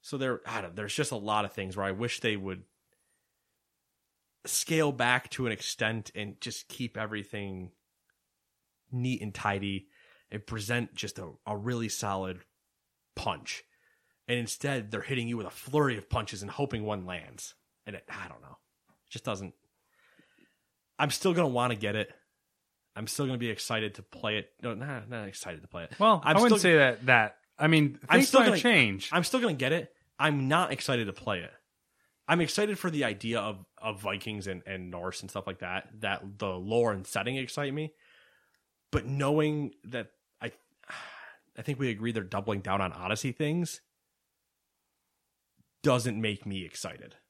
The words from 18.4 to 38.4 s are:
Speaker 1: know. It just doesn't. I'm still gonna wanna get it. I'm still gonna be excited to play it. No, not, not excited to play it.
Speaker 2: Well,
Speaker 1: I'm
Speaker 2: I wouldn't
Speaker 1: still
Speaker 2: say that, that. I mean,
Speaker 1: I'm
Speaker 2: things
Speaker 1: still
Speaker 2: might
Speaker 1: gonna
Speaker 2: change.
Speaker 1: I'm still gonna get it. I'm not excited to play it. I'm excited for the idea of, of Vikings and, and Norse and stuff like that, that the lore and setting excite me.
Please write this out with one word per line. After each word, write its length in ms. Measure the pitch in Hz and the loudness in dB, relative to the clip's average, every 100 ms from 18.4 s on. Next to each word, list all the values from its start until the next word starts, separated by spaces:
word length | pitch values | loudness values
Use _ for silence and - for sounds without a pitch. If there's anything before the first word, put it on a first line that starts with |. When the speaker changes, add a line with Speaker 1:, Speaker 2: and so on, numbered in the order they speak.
Speaker 1:
know. 160 | 65 - _ _ _ | -20 -20 _ _ _
It 220 | _ _ | _ _
just 140 | - - | -10 -6
doesn't. 280 | 101 95 - _ _ _ _ _ _ _ _ _ _ _ _ _ - | -6 -8 -14 _ _ _ _ _ _ _ _ _ _ _ _ _ -2
I'm 120 | 147 | 0
still 240 | - 190 | 2 2
gonna 140 | 165 131 | 4 2
wanna 280 | 123 123 110 | 2 0 0
get 200 | 107 107 | -2 -2
it. 160 | 104 - _ _ _ _ _ _ _ - | -4 -8 _ _ _ _ _ _ _ -12
I'm 120 | 110 | -8
still 180 | - 139 | -4 -2
gonna 120 | 127 | -2
be 120 | 120 | -4
excited 460 | 104 - 113 107 101 | -4 -2 -2 -2 -6
to 80 | |
play 340 | 98 - 110 107 | -18 -6 -4 -2
it. 120 | - _ | -4 _
No, 120 | 120 | -8
not, 360 | 107 139 131 104 | -6 -8 -8 -8
not 180 | 120 101 | -8 -8
excited 340 | - 95 80 | -10 -10 -12
to 60 | 90 | -12
play 160 | 87 | -12
it. 80 | 85 - | -12 4
Speaker 2:
Well, 220 | 214 196 | 6 6
Speaker 1:
I'm 140 | 143 175 | 6 6
Speaker 2:
I 40 | |
wouldn't 180 | 233 214 | 8 8
Speaker 1:
still 120 | 180 | 8
Speaker 2:
say 60 | 160 | 10
that, 280 | 135 117 127 | 8 6 6
that. 300 | 123 107 - _ - | 6 6 -2 _ 0
I 80 | 151 | 6
mean, 320 | 160 147 147 - | 6 6 0 4
Speaker 1:
I'm 100 | 202 | 6
Speaker 2:
things 100 | 269 | 8
Speaker 1:
still 100 | 262 | 8
Speaker 2:
might 80 | 226 | 8
Speaker 1:
gonna 120 | 196 | 6
Speaker 2:
change. 500 | 240 202 113 95 - | 6 8 6 2 0
Speaker 1:
I'm 120 | 165 | 2
still 160 | 165 262 | 2 2
gonna 140 | 233 | 2
get 180 | 143 127 | 0 0
it. 220 | 165 - _ _ _ | 0 -2 _ _ _
I'm 300 | 151 143 131 | 2 4 4
not 240 | 156 180 | 2 2
excited 360 | 131 - 123 107 | -2 0 0 0
to 60 | |
play 260 | - - 95 | -4 -4 -4
it. 120 | 85 - _ _ _ _ _ _ - | -4 -16 _ _ _ _ _ _ 0
I'm 120 | 165 | 2
excited 380 | 165 - 208 196 | 2 2 0 0
for 100 | 185 | -2
the 140 | 156 | -2
idea 360 | 123 101 113 113 | -2 -2 -2 -2
of, 260 | 104 98 95 - | -2 -6 -14 -10
of 200 | 113 104 | -8 -6
Vikings 480 | 101 101 110 104 95 | -6 -6 -6 -8 -6
and, 140 | 90 95 | -8 -8
and 240 | 95 90 | -10 -8
Norse 320 | 87 90 - | -6 -6 -8
and 80 | 95 | -8
stuff 180 | 101 95 | -8 -8
like 120 | 90 | -8
that, 300 | 87 90 - 107 | -6 -6 -6 -6
that 400 | 107 98 98 101 | -4 -4 -6 -6
the 80 | 101 | -4
lore 440 | 92 95 113 117 | -4 0 2 2
and 120 | 101 95 | 0 -4
setting 300 | - 104 135 | -4 -2 -4
excite 380 | 127 - 143 | -6 -6 -4
me. 200 | 139 156 _ _ _ _ _ | -4 -8 _ _ _ _ _